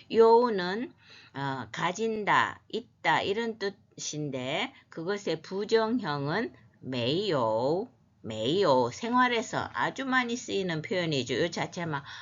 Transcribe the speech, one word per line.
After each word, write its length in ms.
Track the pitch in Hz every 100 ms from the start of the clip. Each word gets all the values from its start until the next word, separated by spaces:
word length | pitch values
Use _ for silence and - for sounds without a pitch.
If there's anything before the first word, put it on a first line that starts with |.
| -
요는, 800 | 214 226 233 240 202 180 202 302 - - - -
어, 320 | 135 139 135 107
가진다, 880 | - 165 185 226 214 190 143 107 - -
있다 540 | 220 - _ 170 147
이런 360 | 113 202 233 220
뜻인데 1120 | 202 202 _ - - 151 151 127 127 165 262 - _
그것의 500 | - 165 202 - 160
부정형은 1120 | - 190 214 226 220 240 190 147 139 180 349 - - _
没有, 1080 | - 131 117 165 208 147 110 110 131 175 247 _ _ _
没有. 680 | 104 110 117 185 180 127 120
생활에서 800 | - 226 247 254 233 - 143 -
아주 320 | 110 147 170
많이 320 | 269 254 240 240
쓰이는 460 | - 196 185 160
표현이죠. 600 | 156 180 165 143 123 123
요 80 | 170
자체만 520 | 165 156 180 165 143 - -